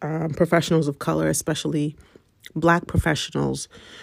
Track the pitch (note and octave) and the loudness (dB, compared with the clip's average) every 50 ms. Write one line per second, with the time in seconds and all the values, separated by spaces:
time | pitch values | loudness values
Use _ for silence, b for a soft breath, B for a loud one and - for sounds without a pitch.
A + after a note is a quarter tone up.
0 | - D3 D#3+ D#3+ D#3+ D#3+ C#3+ - F3 E3 - E3+ D#3+ - E3+ D#3+ D#3+ C#3+ C#3+ - | -6 -6 -4 -4 -4 -4 0 0 2 4 4 2 2 4 2 2 2 0 -2 -4
1 | - - D#3+ D#3 D#3+ D#3 D#3 - - - D#3 D3 - D3+ D3 D3+ D3 D3+ D3+ b | -4 -2 0 0 2 0 0 -2 -2 -4 -4 -4 -4 -2 -2 -2 -2 -2 -4 b
2 | b b b b b _ _ _ _ - - D#3+ D#3 E3+ E3+ F3 - - - E3+ | b b b b b _ _ _ _ -10 -8 0 2 4 4 4 2 0 0 0
3 | - E3 D#3 D3 - - - C#3 C#3+ C#3 - C#3+ - - B B B B B B | 2 2 0 0 -4 -6 -4 -2 -2 -2 -2 -4 -8 -12 B B B B B B